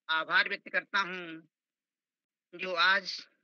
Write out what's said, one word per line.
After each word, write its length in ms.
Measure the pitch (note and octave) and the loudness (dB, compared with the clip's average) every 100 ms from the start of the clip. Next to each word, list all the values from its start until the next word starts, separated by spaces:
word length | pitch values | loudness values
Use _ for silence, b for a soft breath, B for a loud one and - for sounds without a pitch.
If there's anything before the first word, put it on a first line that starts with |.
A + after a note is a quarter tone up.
| - | -4
आभार 400 | D#3+ D3+ F3+ G3 | -2 2 2 2
व्यक्त 200 | G3 - | -2 -4
करता 300 | F#3 D#3 G3+ | -6 -2 -2
हूँ, 500 | F3+ F#3 E3+ D#3+ E3 _ _ _ _ _ _ _ _ _ _ | -2 -4 -8 -12 -16 _ _ _ _ _ _ _ _ _ _
जो 200 | F3 F#3 | -10 -4
आज 520 | E3+ F3+ G3 F#3 - - _ | 2 4 4 2 -12 -14 _